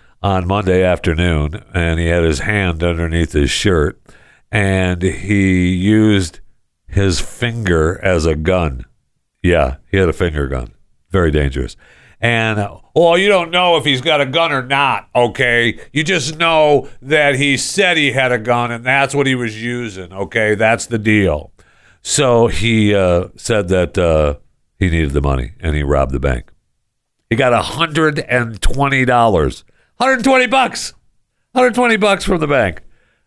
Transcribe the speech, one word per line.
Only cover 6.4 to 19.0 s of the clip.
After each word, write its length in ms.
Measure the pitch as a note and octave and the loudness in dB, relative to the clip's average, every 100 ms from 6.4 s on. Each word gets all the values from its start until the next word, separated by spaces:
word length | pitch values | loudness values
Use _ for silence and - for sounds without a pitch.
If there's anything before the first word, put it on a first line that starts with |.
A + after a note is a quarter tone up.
| - _ _ _ - | -20 _ _ _ -6
his 320 | G#2 G2 E2 | -2 0 -2
finger 800 | - - A#2+ A#2 F#2+ E2 D#2 - | -6 -4 -4 -2 0 2 0 0
as 240 | G2 E2+ D#2+ | -2 0 0
a 80 | D#2 | 0
gun. 500 | D#2 F#2 D#2 B1+ - _ _ _ _ _ | 0 0 -2 -6 -12 _ _ _ _ _
Yeah, 340 | F2 E2+ C2 C2+ _ | 0 2 0 -4 _
he 80 | G2 | 0
had 120 | F2 | 0
a 40 | |
finger 340 | - F2+ D2 C2+ | 0 -2 -2 -4
gun. 260 | C2 A#1 - _ _ _ | -6 -10 -16 _ _ _
Very 200 | F#2+ E2 | 0 2
dangerous. 460 | D2 C#2+ C2 A#1+ - - - - _ | 2 0 -4 -8 -12 -20 -20 -20 _
And, 380 | A#2 A#2 A2+ G#2+ G2+ - _ D3+ | -2 -2 -2 -2 -6 -10 _ 2
well, 220 | E3+ F3 | 4 4
you 120 | G3+ | 2
don't 220 | F#3+ E3 | 0 0
know 260 | F3+ F3+ D#3+ | 0 2 2
if 80 | C#3+ | 0
he's 160 | C3 | -2
got 180 | D#3 D3+ | 0 0
a 60 | C3+ | 0
gun 260 | E3 E3 | 0 0
or 120 | C3+ | -2
not, 440 | B2+ C#3 C#3 G#2 - B2+ | -2 0 0 -2 -2 0
okay? 640 | A#2+ A2+ B2 A#2+ A#2 - - | 0 0 0 2 0 -4 -6
You 100 | C#3+ | -4
just 340 | D#3+ F3+ C3+ D#3 | -2 -2 -4 -2
know 520 | E3+ D#3+ D3+ C#3+ - - | 0 4 4 2 0 -12
that 320 | C3+ D#3 C#3+ C3 | -2 2 2 2
he 200 | C#3+ C3 | 0 0
said 400 | - - F#3 D#3+ | -2 0 0 2
he 160 | C#3+ | 0
had 220 | B2 B2+ | 2 0
a 60 | B2 | 0
gun, 320 | A2 A#2+ A#2+ | 0 0 -2
and 120 | A#2 | -4
that's 300 | B2+ C#3 | 0 0